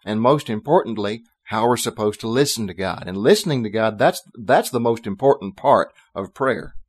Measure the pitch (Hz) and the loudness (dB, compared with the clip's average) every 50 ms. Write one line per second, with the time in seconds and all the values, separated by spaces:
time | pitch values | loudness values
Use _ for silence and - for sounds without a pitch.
0 | _ 98 107 110 113 127 147 147 - - 110 107 - 143 160 185 - 117 113 104 | _ -6 -2 2 2 4 2 2 0 -4 -6 -6 -2 2 2 2 2 0 -4 -4
1 | 202 202 214 233 - _ _ _ _ - - 110 113 120 123 113 - 113 - - | -4 -4 -6 -6 -10 _ _ _ _ -6 -2 0 2 2 2 2 -2 -4 -4 -2
2 | 107 107 104 - - 113 113 131 147 139 - 117 107 92 85 85 95 92 85 - | -2 -2 -2 -2 -4 -2 0 2 2 0 0 -4 -6 -6 -6 -4 -4 -4 -4 -6
3 | - 90 92 98 104 139 208 208 - 175 147 127 113 104 98 110 110 110 107 101 | -8 -8 -6 0 4 4 4 4 2 0 -2 -2 -2 -4 -2 -2 0 -2 0 2
4 | 127 165 180 - - _ - 117 110 90 135 196 240 - - 120 117 117 117 113 | 2 2 2 0 -6 _ -18 -8 0 2 2 2 2 0 -2 -2 0 0 0 -2
5 | - 107 95 95 131 139 - - 98 98 - - - 139 127 98 82 - - _ | -4 -8 -6 0 2 2 2 2 0 -8 -10 -4 2 4 4 4 4 0 -6 _
6 | _ _ - 95 98 90 _ - 131 131 117 92 - - - - - | _ _ -12 -12 -12 -10 _ -4 -2 -2 -2 -2 -6 -10 -14 -14 -16